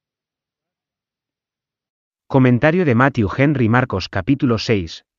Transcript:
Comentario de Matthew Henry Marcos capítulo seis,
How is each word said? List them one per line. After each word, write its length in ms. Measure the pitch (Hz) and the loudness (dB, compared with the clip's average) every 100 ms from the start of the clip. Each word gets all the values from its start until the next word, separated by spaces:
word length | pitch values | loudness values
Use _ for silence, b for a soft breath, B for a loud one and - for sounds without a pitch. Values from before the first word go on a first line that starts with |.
| _ _ _ _ _ _ _ _ _ _ _ _ _ _ _ _ _ _ _ _ _ _ - | _ _ _ _ _ _ _ _ _ _ _ _ _ _ _ _ _ _ _ _ _ _ -2
Comentario 580 | 139 127 123 156 180 | 2 4 2 2 0
de 100 | 165 | 0
Matthew 340 | 117 139 131 98 | 2 2 2 -2
Henry 340 | - 139 135 110 | 0 0 2 2
Marcos 400 | 120 123 95 - | 0 0 -4 -6
capítulo 480 | 101 92 139 135 110 | -6 -2 -2 0 -2
seis, 480 | - 107 82 - _ | 0 -2 -4 -12 _